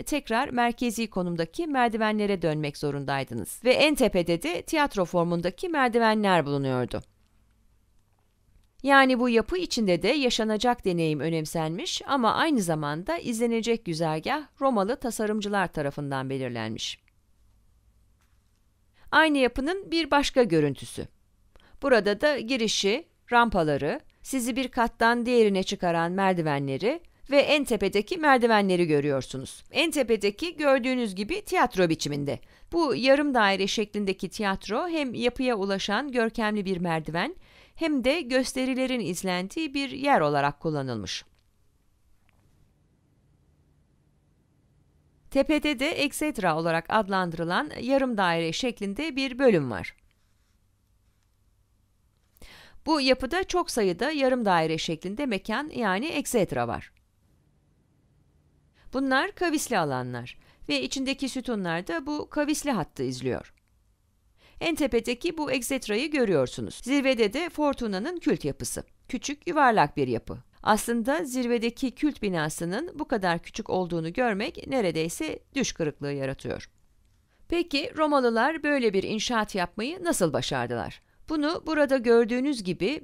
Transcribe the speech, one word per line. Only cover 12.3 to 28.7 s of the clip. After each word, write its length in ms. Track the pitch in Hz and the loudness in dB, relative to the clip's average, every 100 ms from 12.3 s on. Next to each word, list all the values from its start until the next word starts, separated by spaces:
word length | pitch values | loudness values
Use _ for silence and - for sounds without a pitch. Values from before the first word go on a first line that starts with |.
aynı 280 | - 320 262 | 2 2 2
zamanda 560 | 170 156 147 151 196 339 | 2 0 -2 -4 -4 -4
izlenecek 680 | - 226 240 226 226 226 - | -4 -2 0 0 0 -2 -2
güzergah 580 | 156 165 156 170 294 285 - | -2 -2 -2 -2 -4 -6 -2
Romalı 340 | 277 220 190 277 | 0 2 0 -2
tasarımcılar 720 | 240 220 214 214 202 202 175 | -4 -4 -2 -2 -2 -2 -2
tarafından 640 | - 139 151 143 135 131 | -2 -4 -4 -6 -4 -4
belirlenmiş. 680 | 135 127 120 110 104 - - _ _ _ _ _ _ _ _ _ _ _ _ _ _ _ _ _ _ _ _ - | -4 -4 -6 -6 -6 -8 -10 _ _ _ _ _ _ _ _ _ _ _ _ _ _ _ _ _ _ _ _ 0
Aynı 260 | 285 320 285 | 4 6 4
yapının 540 | 240 254 269 392 349 | 2 0 -4 -4 -2
bir 200 | 330 302 | -2 2
başka 320 | 285 269 262 | 2 4 4
görüntüsü. 640 | 233 160 147 131 117 - - _ _ _ _ - _ - | 4 4 2 0 -10 -12 -14 _ _ _ _ -20 _ -4
Burada 400 | 277 233 202 208 | 4 4 4 2
da 180 | 302 262 | 2 0
girişi, 680 | 220 262 220 - 196 247 - _ - | 0 0 0 0 0 0 -4 _ 0
rampaları, 680 | 240 233 190 156 139 143 262 - _ | 4 4 4 2 2 0 -4 -8 _
sizi 340 | - 269 233 254 | -6 -4 -2 -2
bir 120 | 262 | -2
kattan 580 | 254 233 - 233 240 240 | 0 -2 2 2 2 4
diğerine 380 | 240 214 190 | 4 6 4
çıkaran 480 | 190 196 180 170 170 | -2 -2 0 0 0
merdivenleri 920 | 190 190 180 156 139 139 135 214 339 - _ - | 2 2 2 0 0 -2 -2 -2 -2 -8 _ 2
ve 80 | 277 | 4
en 240 | - 302 | 6 4
tepedeki 540 | 269 220 196 196 208 349 | 2 0 2 0 -2 0
merdivenleri 720 | 302 262 233 214 196 | 4 6 6 4 4